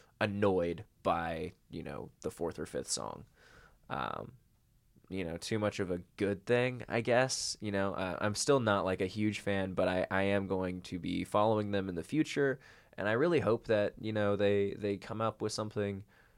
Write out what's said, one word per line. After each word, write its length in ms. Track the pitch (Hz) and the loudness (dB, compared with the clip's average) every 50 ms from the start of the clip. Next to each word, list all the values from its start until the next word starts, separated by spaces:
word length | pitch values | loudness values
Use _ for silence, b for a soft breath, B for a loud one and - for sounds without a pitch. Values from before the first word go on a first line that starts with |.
| B B B - | B B B -2
annoyed 640 | 110 104 101 101 104 101 92 90 85 87 85 101 104 - _ _ - | 0 0 2 2 4 4 4 4 2 0 -2 -4 -8 -16 _ _ 0
by, 500 | 95 85 82 85 82 85 80 80 85 - _ _ - | 0 0 0 0 -4 -4 -4 -6 -8 -10 _ _ -14
you 140 | - 82 73 | -12 -10 -10
know, 260 | 71 73 - - - - - | -8 -10 -10 -12 -12 -12 -8
the 100 | - 85 | -8 -8
fourth 280 | - - 85 82 78 - | -6 -4 -6 -6 -4 -6
or 60 | 78 | -8
fifth 240 | - - 65 67 - | -6 -6 -6 -4 -4
song. 360 | - - 55 50 - - - - B B B B B B B B B B B - | -4 -6 -6 -8 -10 -12 -14 -18 B B B B B B B B B B B -6
Um, 440 | - 71 64 - 50 - - - 123 - _ _ _ _ _ _ _ _ _ _ _ _ _ - | -6 -4 -4 -4 -6 -8 -10 -12 -14 -20 _ _ _ _ _ _ _ _ _ _ _ _ _ -8
you 140 | 90 95 90 | -6 -4 -4
know, 140 | 82 82 | -4 -6
too 200 | 87 - - 113 | -6 -6 -4 -2
much 220 | 107 107 104 - - | 0 0 0 0 -2
of 100 | 101 90 | -2 -2
a 120 | 90 90 90 _ _ | -4 -4 -6 _ _
good 280 | - 104 98 101 95 - | -2 0 0 0 0 0
thing, 380 | - 120 123 123 127 127 123 - - | 0 2 2 2 0 -2 -6 -8 -4
I 120 | - 120 | -2 -2
guess. 540 | 113 123 117 123 131 131 - - - - - - | 2 2 4 4 4 2 0 -4 -4 -6 -6 -6
You 100 | 110 107 | -6 -2
know, 220 | 101 98 98 98 - | -2 0 0 0 -2
uh, 240 | - 95 92 87 - | -2 -4 -4 -2 -2
I'm 160 | - 107 104 | -2 -2 0
still 240 | - - - 139 135 | 0 2 4 4 4
not, 240 | 117 107 101 98 85 | 4 4 2 4 2
like, 160 | 95 95 - | 2 0 0
a 80 | 98 | 0
huge 320 | 92 - 107 107 107 101 - | -2 0 0 0 0 0 -2
fan, 340 | - 104 98 98 95 95 92 | -2 -2 0 0 0 -2 0
but 140 | 98 92 | 0 2
I, 180 | 92 92 92 90 - | 2 2 0 0 0
I 120 | 95 95 98 | 0 2 2
am 240 | 98 101 101 98 | 2 2 0 0
going 340 | 92 95 92 95 90 92 90 | 0 -2 -2 -2 -2 -4 -6
to 180 | - - 95 90 | -8 -8 -8 -6
be 240 | 82 87 87 90 90 | -4 -4 -2 -2 -2
following 480 | - - 104 107 110 110 107 104 101 | 0 2 4 4 4 4 2 0 0
them 160 | 101 98 95 | 0 -2 -2
in 80 | 95 90 | -2 -4
the 80 | 85 85 | -6 -6
future. 560 | - 151 151 151 - - 151 143 135 123 - B B B B B B B | -2 0 0 0 0 2 0 2 2 0 -2 B B B B B B B
And 100 | - 95 | -4 -2
I 60 | 104 110 | 0 2
really 260 | 120 151 175 175 135 | 2 4 4 4 2
hope 280 | 95 104 117 117 - | 4 2 2 2 2
that, 260 | - 110 104 104 - - - | 2 2 4 2 2 -2 -4
you 100 | - 110 | -6 -2
know, 240 | 110 107 104 101 101 | 0 2 2 2 2
they, 400 | 98 101 101 101 101 101 101 - | 4 4 4 6 4 4 2 -2
they 200 | - 101 101 101 | -2 -2 -2 -2
come 240 | 92 - - 110 107 | -2 -4 -6 -4 -2
up 200 | 110 110 107 - | -2 -2 -2 -2
with 120 | 110 107 - | -4 -4 -2
something, 500 | - 107 107 - 107 101 101 98 98 98 b b b b b b | -4 -6 -4 -2 -2 -2 -2 -2 -6 -8 b b b b b b